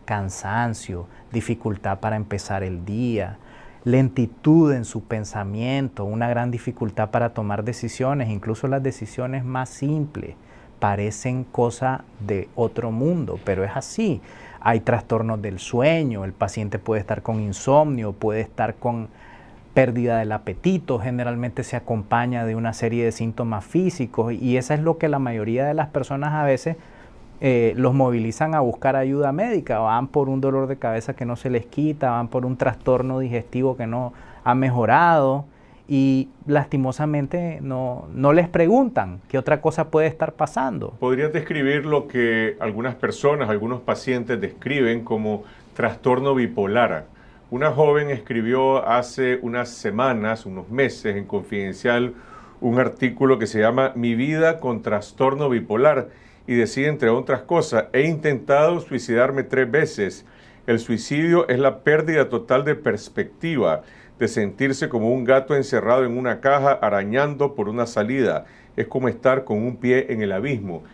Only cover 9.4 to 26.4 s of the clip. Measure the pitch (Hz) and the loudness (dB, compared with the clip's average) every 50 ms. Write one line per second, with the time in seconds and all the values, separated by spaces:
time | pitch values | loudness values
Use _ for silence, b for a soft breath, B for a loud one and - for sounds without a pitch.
9.4 | 127 127 131 127 127 - - - 139 143 151 156 147 147 - 98 - - - B | -6 -6 -6 -6 -6 -8 -8 -4 -4 -2 -2 -2 -2 -4 -6 -10 -10 -10 -14 B
10.4 | B B B B B B B - - 104 101 104 101 110 107 - - 127 123 131 | B B B B B B B -2 0 0 0 0 -2 -4 -4 -4 -4 -4 -4 -4
11.4 | 127 - - - 120 117 - - 131 131 131 - - - - - 104 104 104 95 | -6 -4 -2 0 0 0 0 -2 -2 -2 -2 -4 -8 -14 -16 -10 -6 -4 -4 -4
12.4 | - - - - 117 107 - 117 120 113 113 113 135 165 180 170 127 - - 98 | -4 -6 -2 -2 -2 -2 -2 -4 -4 -4 -2 0 0 0 0 0 -2 -4 -6 -4
13.4 | - 101 95 95 95 98 - 135 - - - - 226 202 131 95 B B B B | -4 -2 -2 0 -2 -2 -4 -6 -8 -6 -4 -2 0 0 -2 -2 B B B B
14.4 | B B B B - 113 113 113 - - 120 110 - - 117 110 113 113 110 104 | B B B B 2 2 2 4 2 0 0 0 0 0 -2 0 0 -2 -4 -4
15.4 | 104 104 95 92 - - - 120 131 156 165 165 151 127 113 98 95 95 92 - | -6 -6 -8 -8 -6 -2 0 2 4 4 4 2 0 -2 -2 -4 -6 -8 -4 -2
16.4 | 104 98 - 113 107 101 107 104 - - 110 107 98 - 110 - - - 113 110 | -4 -2 -2 -4 -4 -4 -6 -4 -2 -2 -2 -2 -2 -4 -6 -4 -4 -4 -4 -2
17.4 | 107 101 95 - - 135 135 151 156 151 135 120 110 104 98 - 110 110 107 110 | -4 -4 -6 -4 0 4 4 4 4 2 0 -4 -4 -6 -6 -4 -2 -2 -2 -2
18.4 | 107 - - - 110 113 113 - - 120 117 117 110 B B B B B B B | -4 -4 -4 -4 -4 -4 -4 -4 -4 -4 -4 -4 -8 B B B B B B B
19.4 | B B B B B - - 135 131 127 113 123 120 120 117 113 110 104 107 107 | B B B B B 0 2 4 4 4 2 0 0 2 0 0 0 -2 -4 -4
20.4 | - 104 92 - - 180 190 180 180 - 127 110 98 131 123 123 120 120 120 120 | -6 -8 -8 -2 0 0 0 0 0 -2 -2 -2 -2 -2 -4 -2 -2 -4 -4 -4
21.4 | 120 104 - - 120 - - 120 - - 117 110 101 - 117 117 123 123 123 117 | -6 -4 -6 -6 -6 -6 -6 -6 -4 -4 -4 -4 0 0 0 2 2 0 -2 -2
22.4 | 113 113 110 113 113 113 110 - 120 113 117 120 117 113 107 - 113 113 110 - | -2 -2 -2 -2 -2 -4 -2 -2 -2 -2 0 0 0 0 -2 -2 -4 -4 -4 -4
23.4 | 120 113 110 101 - - - 170 185 180 - - 127 113 - 123 113 117 117 - | -4 -4 -4 -6 -6 -2 0 0 0 0 -2 -2 -6 -4 -2 -2 -2 -2 -2 -2
24.4 | 131 127 123 127 127 - 151 151 156 165 165 165 170 156 143 139 135 123 117 110 | 0 0 0 0 0 0 -2 0 0 0 0 0 0 0 0 -2 -2 -2 -4 -4
25.4 | 104 113 117 127 139 147 147 151 147 151 - 143 131 - 139 135 143 151 151 151 | -2 -2 -2 0 0 0 0 -2 -2 -2 -2 -4 -4 -2 -4 -4 -2 -2 -2 0